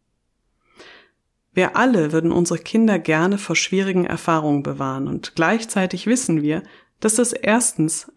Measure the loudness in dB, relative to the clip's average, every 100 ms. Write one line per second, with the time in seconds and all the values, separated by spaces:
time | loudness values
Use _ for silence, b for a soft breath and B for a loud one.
0 | _ _ _ _ _ _ B B B B
1 | B B _ _ _ -2 0 2 2 2
2 | 2 0 2 2 0 -2 -2 2 4 2
3 | 0 0 2 0 -2 -4 0 -2 0 0
4 | 0 -2 0 0 2 0 -2 -4 -4 -4
5 | -4 -6 -6 -2 0 0 -2 -2 -2 -2
6 | -2 0 0 0 0 -2 -6 B B B
7 | 0 2 0 0 0 2 0 0 -2 -2
8 | -8